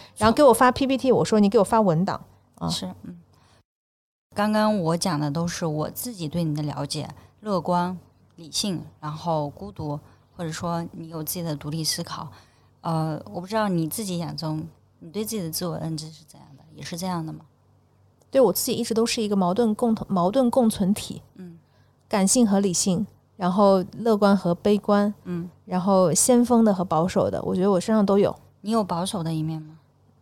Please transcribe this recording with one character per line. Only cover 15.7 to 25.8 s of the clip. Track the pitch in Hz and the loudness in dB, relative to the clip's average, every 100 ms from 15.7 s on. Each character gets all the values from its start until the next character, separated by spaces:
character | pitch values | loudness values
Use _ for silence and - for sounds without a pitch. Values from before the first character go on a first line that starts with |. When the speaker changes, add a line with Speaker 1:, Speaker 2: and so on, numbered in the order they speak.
| 156 | -6
Speaker 2:
认 | 160 | -6
知 | 160 156 | -8 -10
是 | 156 - | -18 -20
怎 | 143 | -20
样 | 139 135 | -20 -20
的？ | - | -20
也 | - | -18
是 | 143 170 | -12 -8
这 | 185 | -6
样 | 175 | -6
的 | 156 | -6
吗？ | 156 - _ _ _ _ _ _ _ _ | -12 -18 _ _ _ _ _ _ _ _
Speaker 1:
对， | 269 | 4
我 | 233 | 4
自 | - - | 2 -2
己 | |
一 | 226 | -4
直 | 233 | -2
都 | 226 233 | 0 0
是 | - | 0
一 | 208 | 0
个 | |
矛 | 202 175 | 2 2
盾 | 190 233 | 2 2
共 | 214 240 | 2 0
同-， | 220 - | 0 0
矛 | 190 175 | 0 2
盾 | 269 240 | 2 2
共 | 262 226 | 4 2
存 | - 185 | 2 0
体。 | 214 - - - - | 0 -4 -12 -16 -20
Speaker 2:
嗯。 | 175 165 _ _ _ _ - | -20 -20 _ _ _ _ -6
Speaker 1:
感 | 208 190 | 0 2
性 | 254 226 | 4 4
和 | 196 | 4
理 | 202 | 2
性， | 170 202 180 202 _ _ - | 0 0 0 -2 _ _ -4
然 | 180 | -2
后 | 185 202 190 175 - | 4 4 4 0 -4
乐 | 226 | 0
观 | 208 208 196 | 2 4 4
和 | 175 | 2
悲 | 170 208 208 | 0 2 0
观， | - 202 208 208 | 2 2 2 -4
Speaker 2:
嗯。 | 180 175 175 _ | -8 -8 -8 _
Speaker 1:
然 | - 180 | -6 -4